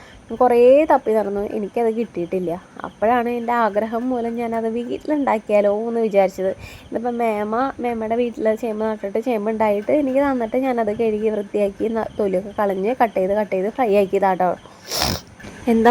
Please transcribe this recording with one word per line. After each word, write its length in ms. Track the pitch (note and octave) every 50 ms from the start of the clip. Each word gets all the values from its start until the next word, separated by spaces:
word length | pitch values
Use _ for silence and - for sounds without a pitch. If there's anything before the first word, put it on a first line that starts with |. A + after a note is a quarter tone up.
| - - - - - - A3+ -
കുറേ 180 | B3 B3 A#3+ A#3+ A#3+ B3 C4+ D4 D#4+ D#4
തപ്പി 220 | D#4 C4 - A3 A3
നടന്നു, 260 | A3 G3+ G3+ G3+ G3+ G3+ - -
എനിക്കത് 340 | A3 G3+ F#3+ - A#3+ A#3 A3+ A3 A3+
കിട്ടിയിട്ടില്ല. 540 | A#3 - - F3+ E3+ E3+ F#3+ F#3 F3+ E3+ E3 F#3 - - - - -
അപ്പോഴാണ് 420 | F#3 - - G3+ A3 B3 B3 A#3 A#3+ A#3+ A#3+
എൻ്റെ 160 | A#3 A#3 A#3+ A#3+ A3+
ആഗ്രഹം 380 | G#3 G3 G#3 A3 A3+ A#3 A#3 B3 B3+
മൂലം 220 | B3+ A#3+ A#3 A#3 A#3 A#3
ഞാനത് 280 | A#3+ A3+ A3+ A3+ A3+ A3+ A3
വീട്ടിലുണ്ടാക്കിയാലോ 960 | A#3+ A#3+ B3 B3+ - - - D4+ D4 C4+ A3+ G#3+ A3+ - - G#3 G#3 G#3 G3+ G3+ G#3+ A3+ A#3
എന്ന് 120 | A#3 A#3 A3+
വിചാരിച്ചത്. 460 | G#3+ G3 G3 F#3+ F#3+ F#3+ - F#3 F#3+ - - - - - - - -
ഇതിപ്പോൾ 260 | - A3+ A#3 B3 A#3+ A#3
മേമ, 340 | A#3+ A3+ G#3+ G#3 G#3+ G#3+ A3 A#3 C4+ C4+ - - A#3+
മേമയുടെ 340 | A#3+ A#3 A3 A3 G#3+ A3+ A#3+ B3
വീട്ടിൽ 260 | A#3+ A3+ - - A3 G#3+ A3 -
ചേമ്പ് 220 | A3+ G#3+ G#3+ A3 A3
നട്ടിട്ട് 320 | G#3+ G#3+ - G3+ G3 A3+ A#3 C4
ചേമ്പ് 200 | A#3+ G#3+ G3+ A3 A3
ഉണ്ടായിട്ട് 400 | G#3+ A3 G#3+ G#3 G#3 G#3 - C4 D4+ C#4+
എനിക്ക് 180 | C4 B3+ C#4 C#4+
തന്നിട്ട് 320 | C#4 C4+ B3 A#3 A3 B3 B3+ C4
ഞാനത് 260 | C4+ B3 A#3 A3+ G#3 G#3 A3+
കഴുകി 280 | A#3 A3 G#3+ G#3 A3 A3 G#3+
വൃത്തിയാക്കി 540 | G3+ G3+ G3+ - G#3 G3+ G3 G3 - G3+ A3+ A3+
ന-, 120 | A3+ G#3+ - - -
തൊലിയൊക്കെ 340 | G#3+ G3 F#3+ F3+ G3+ G3+ G3+ -
കളഞ്ഞ് 340 | G#3 G3+ F#3+ F#3+ F#3+ A3 C4 -
കട്ട് 160 | B3 G#3+ - G3
ചെയ്ത്, 160 | F#3 F#3 G3 G#3+
കട്ട് 140 | G#3+ F#3+ G3
ചെയ്ത് 120 | F#3+ F#3 G#3+ A3
ഫ്രൈ 140 | - C4 G#3+ G3 G#3 G3
ആക്കിയതാട്ടോ. 480 | F#3 G3 G3 G3 F#3+ F#3 F3 F#3 F3+ F3+ - - - - - - - - - - - F#3+ - - - - - - - - - - B3 A3+
എന്താ 180 | A3+ A3 A#3+